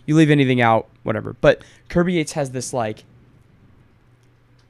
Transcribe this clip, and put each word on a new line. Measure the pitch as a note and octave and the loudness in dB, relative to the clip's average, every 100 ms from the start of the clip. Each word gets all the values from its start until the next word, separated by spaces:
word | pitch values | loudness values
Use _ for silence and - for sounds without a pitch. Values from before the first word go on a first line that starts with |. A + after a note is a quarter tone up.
| - | 0
You | |
leave | D3+ D3+ | 2 4
anything | D3 C3 B2 | 4 2 2
out, | A#2 A2+ - _ | 2 2 -2 _
whatever. | - A2 G#2+ G#2+ | -8 -6 -8 0
But | D3+ - - - _ | 2 2 -4 -20 _
Kirby | F3 F3 | -4 -2
Yates | F3 D3+ | -2 -4
has | E3 C3+ | -6 -8
this, | B2+ - | -8 -8
like, | C3 A2 A2 - _ _ _ _ _ _ _ _ _ _ _ _ _ _ _ _ | -6 -6 -8 -16 _ _ _ _ _ _ _ _ _ _ _ _ _ _ _ _